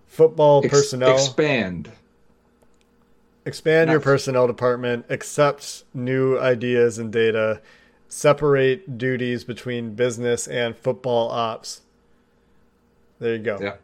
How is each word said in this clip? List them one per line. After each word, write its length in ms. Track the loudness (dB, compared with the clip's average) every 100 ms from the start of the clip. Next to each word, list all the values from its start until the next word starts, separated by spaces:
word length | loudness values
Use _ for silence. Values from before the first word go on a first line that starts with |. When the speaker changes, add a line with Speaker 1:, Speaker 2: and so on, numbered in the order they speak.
| _
Speaker 1:
football 540 | 4 4 6 6 6
Speaker 2:
Ex-, 120 | 6
Speaker 1:
personnel. 400 | 4 2 2 4
Speaker 2:
expand. 760 | 4 2 0 0 0 -2 -8 -12 -18 _ _ _ _ _ _ _ _ _ _ _ _ _ _ -14
Speaker 1:
Expand 420 | -6 0 2 4
your 120 | 2
Speaker 2:
Not 40 |
Speaker 1:
personnel 420 | 2 2 2 2 2
department, 600 | 0 -2 0 -2 -4 -6
accept 760 | -10 -4 0 0 0 -10 -18 -14
new 440 | -8 -4 0 0 0
ideas 600 | 0 0 0 2 2 0
and 120 | -4
data, 520 | 0 0 2 -2 -4 -10 _ _ _ _
separate 920 | -2 0 2 2 2 2 0 -6 -6
duties 460 | -4 -2 -4 -6
between 500 | -8 -12 -8 -8 -8
business 520 | -2 -2 -2 -2 -4 -4
and 300 | -4 -4 -4
football 540 | -6 -6 -2 -2 -2
ops. 500 | -2 -4 -6 -14 -18 _ _ _ _ _ _ _ _ _ _ _ _ _ -8
There 160 | -6
you 80 | -4
go. 160 | -4 -6
Speaker 2:
Yeah. 180 | -8 -10